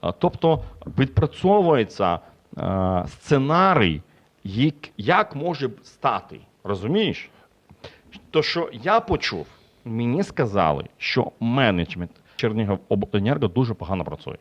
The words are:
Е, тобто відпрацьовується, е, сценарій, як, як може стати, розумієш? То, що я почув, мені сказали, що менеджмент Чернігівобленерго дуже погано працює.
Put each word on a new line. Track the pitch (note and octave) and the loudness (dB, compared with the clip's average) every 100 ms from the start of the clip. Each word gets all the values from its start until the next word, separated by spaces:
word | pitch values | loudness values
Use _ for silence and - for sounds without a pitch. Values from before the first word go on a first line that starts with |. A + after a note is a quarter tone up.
Е, | - - | -6 0
тобто | F3 - E3 D#3 - - - - | -2 2 2 2 -2 -14 -10 -2
відпрацьовується, | C3+ - D3 - F3+ G#3 F3 C#3+ G#2+ - F#2+ E2+ - _ _ - | 0 2 0 0 2 4 6 4 2 0 0 0 -4 _ _ -6
е, | F#2 F#2+ F#2 F#2 F2+ | -2 0 2 0 -2
сценарій, | - - C#3+ C3+ E3 F#3+ E3+ G2 D#2 - _ _ _ | -10 0 2 2 4 4 4 2 0 -8 _ _ _
як, | G2+ G2 D3 - - - | -8 0 0 0 -16 -10
як | G#2 F3+ G#3+ C#3+ | 0 2 2 -4
може | D#3+ D#3 C3+ G#2+ | -6 -4 -6 -8
стати, | - _ C#3+ G#2 - - - _ | -20 _ -2 -2 -6 -20 -20 _
розумієш? | F#2+ G2 G2+ F#3 G3+ F#2+ - _ _ _ _ - - - _ - _ | -8 -6 -2 0 0 -4 -10 _ _ _ _ -20 -20 -20 _ -20 _
То, | D#3 | -2
що | D3+ E3+ E3+ | 0 -2 -4
я | A#2 C#3+ G#3+ | -6 0 0
почув, | - D#3+ - F#2 D2+ - _ _ | 2 -2 -2 -6 -10 -16 _ _
мені | - A2+ A#2+ C3+ | -8 -2 0 0
сказали, | G3+ - B2 G2+ E2 D2 - _ | -2 -2 -2 2 2 2 -4 _
що | - - - _ | -4 -2 -2 _
менеджмент | A#3 A#3+ A3+ F3 - - F2 - _ - | -2 2 4 4 -2 -4 -10 -12 _ -4
Чернігівобленерго | A#2 A2 G#2+ F#2+ - G#2+ G2+ G#2 G2+ D3 A#2 | -2 0 0 -2 0 -2 0 0 0 0 0
дуже | F2+ B2+ | 0 0
погано | A2+ E2 F#2+ | -2 -4 -4
працює. | D#2+ D2+ - - | -4 -8 -12 -14